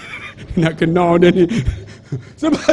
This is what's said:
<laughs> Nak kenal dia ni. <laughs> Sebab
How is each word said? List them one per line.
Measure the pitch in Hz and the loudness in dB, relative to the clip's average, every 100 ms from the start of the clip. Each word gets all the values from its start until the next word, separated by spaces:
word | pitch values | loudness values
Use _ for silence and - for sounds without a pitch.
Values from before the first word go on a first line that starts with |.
| - | -18
<laughs> | - - - - - | -18 -18 -20 -8 -2
Nak | 165 160 | -2 -2
kenal | 165 175 170 170 | -2 0 2 4
dia | 175 175 | 4 4
ni. | 175 226 127 - - - - | 2 0 -4 -6 -14 -20 -12
<laughs> | - - - | -12 -12 -6
Sebab | 311 294 - | -2 -2 0